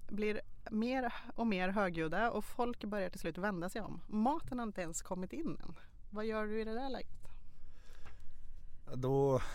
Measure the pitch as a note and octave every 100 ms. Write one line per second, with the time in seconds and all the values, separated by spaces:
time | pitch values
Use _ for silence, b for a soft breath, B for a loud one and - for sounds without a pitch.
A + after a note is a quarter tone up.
0 | - G3+ G#3+ G#3 - - - G#3+ A#3+ C4
1 | A#3+ - B A3 A#3 F#3 F#3 G3+ F#3+ E3
2 | D#3+ E3+ A#3 G#3 - - B3 A#3+ G#3+ G#3
3 | F3+ - F3+ D#3 G3+ F3+ F3+ A3+ - -
4 | - G#3+ A#3 D#4+ - B3 A3+ G3 E3 E3
5 | - F#3 F#3 - D#4 C#3+ - - B B
6 | - G3+ A3 G#3+ G#3+ A3 G#3+ A3+ C4+ -
7 | - - - - b b b b b b
8 | b b b b b b b - - B2+
9 | B2+ C#3 C#3 B2+ B